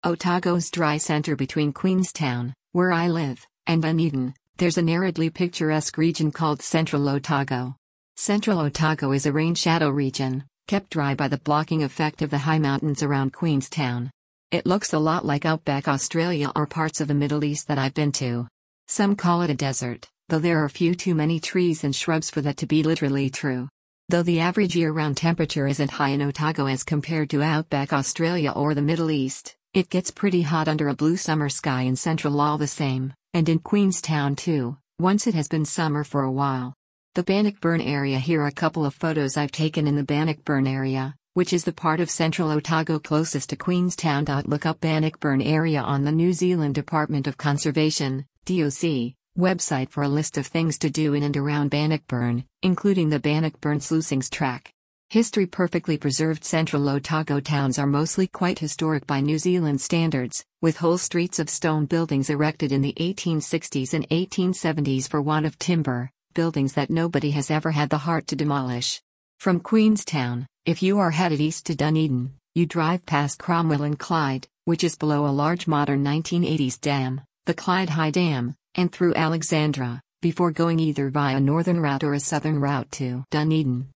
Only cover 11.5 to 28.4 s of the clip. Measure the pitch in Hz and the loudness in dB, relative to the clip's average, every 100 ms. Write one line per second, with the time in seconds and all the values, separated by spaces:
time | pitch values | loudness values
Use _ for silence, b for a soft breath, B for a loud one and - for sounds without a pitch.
11.5 | 151 156 160 139 - 151 - 147 143 143 | 0 2 0 -2 -2 -4 -2 -2 0 2
12.5 | 160 147 139 151 139 147 143 135 - 170 | 2 2 0 -2 -2 0 0 -2 -2 0
13.5 | 139 - - 131 120 127 _ _ _ _ | 0 -2 -4 -2 -4 -6 _ _ _ _
14.5 | 175 - 196 - 156 156 170 151 143 160 | -2 2 0 2 0 2 0 0 -2 0
15.5 | 160 - 139 - 135 - 165 170 165 143 | -2 -2 -2 0 -2 0 0 0 0 -2
16.5 | - 151 165 156 - 147 143 143 147 147 | -2 -2 -2 -4 -2 0 0 0 0 -2
17.5 | 147 - 139 135 143 147 - 127 120 117 | -4 -2 -2 0 0 0 0 -2 -4 -6
18.5 | _ _ _ - - 202 202 175 175 175 | _ _ _ -4 0 2 2 2 2 2
19.5 | 135 139 131 123 117 - _ - 160 170 | 0 -2 -2 -6 -8 -14 _ -2 0 2
20.5 | 160 147 - 170 175 190 160 156 165 - | 2 0 0 0 2 0 0 2 0 -2
21.5 | 190 180 156 143 135 - 160 - 156 143 | 0 2 0 -2 -2 0 -2 -2 -4 -4
22.5 | 139 151 156 156 165 143 139 135 135 147 | -4 0 2 2 0 0 0 -2 -2 -4
23.5 | 127 127 _ _ _ - 175 175 170 170 | -4 -6 _ _ _ -2 0 2 2 2
24.5 | 185 190 175 165 156 151 135 165 170 156 | 2 0 2 0 0 -2 0 0 0 -2
25.5 | 151 139 139 139 - 139 139 143 135 156 | 0 -2 0 -2 0 0 0 -2 0 -2
26.5 | 156 135 131 - 151 139 160 147 143 151 | 0 -2 -2 -2 -2 -2 -2 0 0 2
27.5 | 151 156 143 139 143 135 - 165 175 | 0 0 -2 0 -2 -2 -2 0 0